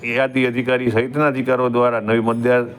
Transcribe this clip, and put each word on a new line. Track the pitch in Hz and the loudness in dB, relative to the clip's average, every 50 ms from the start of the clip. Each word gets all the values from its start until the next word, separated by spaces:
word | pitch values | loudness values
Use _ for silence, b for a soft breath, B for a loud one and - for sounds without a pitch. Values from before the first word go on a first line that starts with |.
| - | -6
યાદી | 120 117 120 135 131 127 131 127 | -4 -2 0 -2 0 0 0 0
અધિકારી | 123 117 123 123 120 127 123 127 120 | 0 0 -2 -2 0 -2 0 0 0
સહિતના | 107 110 120 127 123 147 151 147 | 0 0 -2 -2 0 0 0 0
અધિકારીઓ | 131 131 127 127 131 123 127 127 | 0 0 0 0 0 0 0 0
દ્વારા | 117 120 120 120 117 113 | 2 2 2 2 0 0
નવી | 107 104 113 117 | -2 0 0 0
મતદાર | 113 113 117 117 117 123 123 123 120 117 - | 2 0 -2 0 2 2 2 2 0 -2 -8